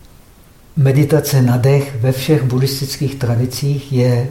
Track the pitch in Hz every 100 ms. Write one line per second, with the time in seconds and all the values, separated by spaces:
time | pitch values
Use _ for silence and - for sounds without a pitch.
0 | - - - - - - - - 135 135
1 | 147 151 - 135 123 123 131 139 139 113
2 | 131 131 - 147 127 127 131 - 135 -
3 | 139 - 120 117 123 - 143 143 - 127
4 | 123 120 135